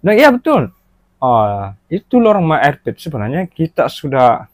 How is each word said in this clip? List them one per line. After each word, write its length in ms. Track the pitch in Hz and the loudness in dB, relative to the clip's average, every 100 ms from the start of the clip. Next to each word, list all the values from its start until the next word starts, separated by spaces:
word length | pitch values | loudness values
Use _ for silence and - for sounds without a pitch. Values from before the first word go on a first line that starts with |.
Dan 160 | - 214 | 2 4
ya 160 | 294 | 4
betul. 400 | 247 - 285 110 _ _ _ _ _ | 4 0 0 -2 _ _ _ _ _
Ah, 560 | 131 120 104 101 98 98 _ | 0 2 2 -2 -8 -14 _
itu 240 | 175 _ 247 | -10 _ 2
lorong 320 | 226 208 165 | 2 2 0
My 160 | 156 | 0
Arpit. 320 | 143 139 - - | 0 -2 -8 -10
Sebenarnya 480 | - 139 104 151 | -10 -8 -6 -6
kita 480 | 190 - 160 - 135 | -8 -6 -6 -2 -4
sudah 560 | - 147 135 123 113 - | -4 -6 2 2 2 -6